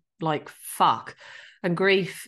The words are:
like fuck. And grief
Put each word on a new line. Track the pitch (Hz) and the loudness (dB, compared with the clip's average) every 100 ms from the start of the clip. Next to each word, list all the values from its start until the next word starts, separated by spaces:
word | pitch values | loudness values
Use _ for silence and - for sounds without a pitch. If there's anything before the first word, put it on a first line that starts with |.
| _ _ | _ _
like | 160 151 - | -4 -4 -6
fuck. | - - - 175 110 - - - - - _ | -16 -16 2 2 2 -4 -18 -20 -20 -20 _
And | 190 170 | -4 0
grief | 190 196 175 - | 2 2 0 -8